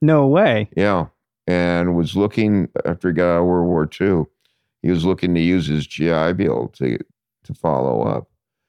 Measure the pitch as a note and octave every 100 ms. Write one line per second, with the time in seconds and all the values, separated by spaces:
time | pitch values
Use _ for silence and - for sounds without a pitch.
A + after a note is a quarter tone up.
0 | D3+ D#3 C#3 D3+ G3+ A2 G#2+ - G2+ F#2+
1 | D#2 _ _ _ - F2 F2 F2 F2+ F2
2 | D#2+ F#2 G#2 - G#2+ G2+ E2+ - - F2
3 | F2+ E2 F2 E2+ F2+ F2+ E2+ F2 D#2 -
4 | F#2+ F2+ D2 _ _ _ _ _ - F2+
5 | E2+ F#2 F2+ E2+ E2+ F#2 D2 D2+ C#2+ -
6 | D#2+ E2 D#2+ F#2 F#2 A#1 A#1 - C2 A1
7 | - _ _ _ - C#3+ E2+ C#2 C2 A1+
8 | A1 G#1 - _ _ _